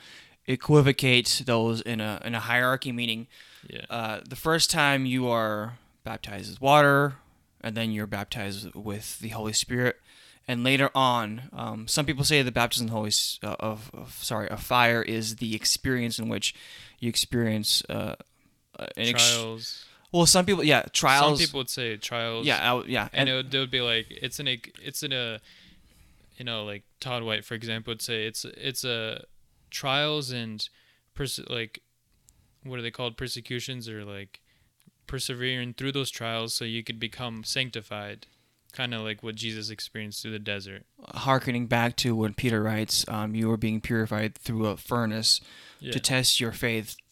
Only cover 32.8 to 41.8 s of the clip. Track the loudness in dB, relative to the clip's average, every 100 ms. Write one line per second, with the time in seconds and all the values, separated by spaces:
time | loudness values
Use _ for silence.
32.8 | -8 -4 -6 -4 -8 -8 -6 -8 -6 -10
33.8 | -10 -10 -10 -12 -14 -20 _ _ _ _
34.8 | _ _ -8 -6 -4 -4 -2 -2 -4 -6
35.8 | -4 -2 -4 -4 -4 -4 -4 -4 -4 -6
36.8 | -6 -6 -8 -6 -8 -8 -6 -2 -2 -4
37.8 | -8 -8 -8 -12 -16 _ _ _ _ -6
38.8 | -4 -4 -4 -6 -8 -6 -6 -6 -8 -10
39.8 | -12 -10 -10 -10 -8 -8 -6 -8 -8 -16
40.8 | -18 _ -14 -6 2 2 2 -2 2 2